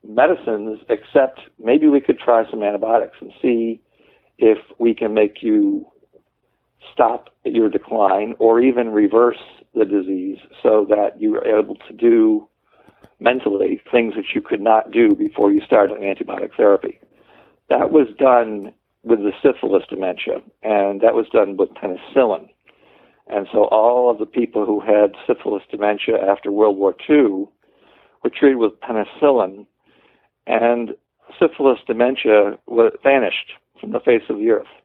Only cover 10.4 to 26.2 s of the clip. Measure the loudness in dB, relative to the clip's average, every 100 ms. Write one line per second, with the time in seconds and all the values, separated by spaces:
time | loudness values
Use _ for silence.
10.4 | _ -4 0 2 2 0 0 -2 -4 -2
11.4 | 0 0 0 -6 -16 0 2 4 4 0
12.4 | -4 _ _ _ _ _ _ _ -2 0
13.4 | -2 -2 -2 -4 -2 -2 -2 -6 -6 -8
14.4 | -6 -4 2 0 0 2 2 2 -2 0
15.4 | 0 0 2 2 2 -2 -8 -8 -8 -8
16.4 | -10 0 2 2 -2 -14 _ _ _ _
17.4 | _ _ _ -2 2 2 0 0 2 2
18.4 | 0 -6 -12 _ _ _ -2 -2 -2 -2
19.4 | -2 0 -2 -2 -4 -8 -6 -6 -8 -10
20.4 | -10 _ -4 -2 -2 0 0 0 0 0
21.4 | 0 -2 -4 -4 -10 -10 -4 0 0 -2
22.4 | -8 _ _ _ _ _ _ _ _ -8
23.4 | -4 0 2 4 4 4 2 0 -4 -4
24.4 | -4 -4 -2 -4 0 2 2 0 -6 -4
25.4 | -4 -8 -8 -4 -4 -2 -2 -2